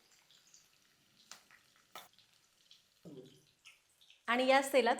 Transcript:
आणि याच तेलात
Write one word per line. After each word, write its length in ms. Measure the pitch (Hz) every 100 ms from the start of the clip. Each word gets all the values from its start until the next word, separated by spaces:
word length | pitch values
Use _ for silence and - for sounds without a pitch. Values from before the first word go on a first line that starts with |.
| _ _ _ - _ - _ _ _ _ _ _ _ - _ - _ _ _ - - _ _ _ _ _ _ - _ _ 165 135 - - _ _ - - _ _ - - -
आणि 200 | 247 262
याच 260 | 269 269
तेलात 240 | 269 226